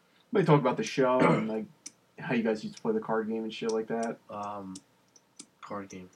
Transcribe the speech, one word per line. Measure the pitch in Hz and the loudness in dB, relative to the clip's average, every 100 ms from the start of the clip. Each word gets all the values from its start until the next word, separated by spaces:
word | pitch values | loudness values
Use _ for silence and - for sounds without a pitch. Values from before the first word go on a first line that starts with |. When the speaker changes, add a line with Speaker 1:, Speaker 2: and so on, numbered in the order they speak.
| _ _ _ | _ _ _
Speaker 1:
Maybe | 214 165 | 2 6
talk | 147 | 6
about | 127 - | 6 0
the | |
show | - - 127 127 | -2 2 4 6
and, | 131 - 110 | 6 4 0
like, | 110 107 _ - _ _ - | -4 -8 _ -20 _ _ -12
how | - 120 | -4 0
you | |
guys | 110 107 | 0 -2
used | 104 - | -4 -6
to | |
play | 117 | -2
the | 110 | -2
card | - 110 110 | -2 -2 -2
game | 113 | -4
and | 110 | -6
shit | 110 117 | -6 -2
like | 110 110 | -2 -2
that. | 113 117 110 - | -4 -4 -6 -10
Speaker 2:
Um, | 107 104 104 95 95 _ _ _ _ _ - - _ | -10 -8 -10 -10 -14 _ _ _ _ _ -20 -20 _
card | - 101 95 | -12 -10 -10
game. | 95 92 | -14 -16